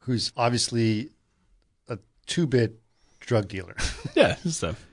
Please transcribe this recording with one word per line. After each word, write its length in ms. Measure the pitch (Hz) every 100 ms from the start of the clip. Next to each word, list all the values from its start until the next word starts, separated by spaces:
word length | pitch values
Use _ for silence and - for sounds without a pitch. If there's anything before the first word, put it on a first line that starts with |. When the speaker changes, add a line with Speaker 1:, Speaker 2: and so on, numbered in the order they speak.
Speaker 1:
who's 300 | - 120 95 -
obviously 720 | 120 120 - 117 113 107 139 _ _ _ _ _ _ _ -
a 100 | 107 - _ -
two-bit 540 | - 160 127 113 113 _ _ _ _
drug 280 | - 117 95
dealer. 280 | 95 90 -
<laughs> 40 | - - - -
Speaker 2:
Yeah, 200 | - -
just 220 | 175 160
a 120 | 82 - -